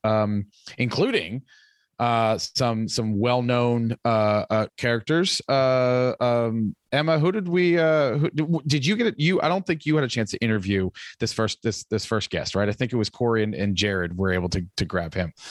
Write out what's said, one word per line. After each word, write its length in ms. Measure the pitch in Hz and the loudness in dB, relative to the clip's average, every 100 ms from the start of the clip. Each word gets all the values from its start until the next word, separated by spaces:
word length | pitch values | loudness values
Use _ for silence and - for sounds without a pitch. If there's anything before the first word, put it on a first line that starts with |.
um, 440 | 110 107 104 104 101 _ - - | 0 0 0 -2 -6 _ -12 -6
including, 640 | 120 123 226 202 85 123 - - _ _ _ - | -4 0 0 0 -4 -8 -12 -20 _ _ _ -4
uh, 400 | 120 117 113 107 | 0 2 2 0
some, 480 | - - 123 113 110 | -2 0 0 0 -4
some 320 | - 110 101 | -4 -2 0
well-known, 760 | 120 123 123 123 120 120 113 107 | 2 2 2 2 2 2 -2 -2
uh, 400 | 120 113 107 107 - | 2 4 4 2 2
uh, 160 | 110 107 - | 0 0 -2
characters. 680 | 123 117 - 160 190 - - | -2 0 0 0 2 -2 0
Uh, 640 | 135 131 127 127 127 127 - | 2 4 4 2 2 0 0
um, 560 | 123 120 117 113 104 - _ | 0 2 0 0 -2 -4 _
Emma, 260 | 139 156 160 | -2 2 2
who 140 | 165 | 2
did 160 | 208 180 | 0 0
we, 280 | 175 175 170 | 2 2 4
uh, 400 | 160 156 139 147 | 4 2 2 0
who, 140 | 147 | 0
d-, 60 | 147 | 0
w-, 180 | 156 165 151 | 0 -2 0
did 180 | 151 135 | 0 0
you 80 | |
get 140 | 214 233 | 0 0
it? 100 | - | 0
You, 220 | 156 185 | 2 2
I 80 | 151 | 2
don't 180 | 185 190 | 0 -2
think 180 | 160 | -4
you 120 | 151 151 | 0 0
had 80 | |
a 40 | 127 | 0
chance 220 | 117 107 | -2 -4
to 80 | - | -2
interview 520 | 117 107 92 98 92 - - - | 0 0 0 0 0 -4 -16 -6
this 140 | 113 | -4
first, 280 | - 110 - | -2 -2 -2
this, 180 | 117 101 - | -4 -6 -4
this 140 | 107 | -4
first 260 | - 110 - | -2 -4 -2
guest, 240 | 85 - | -6 -2
right? 140 | 95 104 | 0 0
I 40 | |
think 200 | 101 123 | -2 -2
it 40 | 123 | -2
was 140 | 107 | -2
Corey 320 | - 120 113 | -2 0 0
and, 100 | 107 | 0
and 220 | 101 101 | -2 -2
Jared 420 | 90 104 95 87 90 | 0 0 0 -2 -2
were 160 | 95 | 0
able 160 | 90 87 | 0 0
to, 140 | 92 87 - | -4 -4 -6
to 80 | |
grab 280 | 82 92 82 | -4 -4 -4
him. 200 | 92 87 - - | -4 -6 -8 -16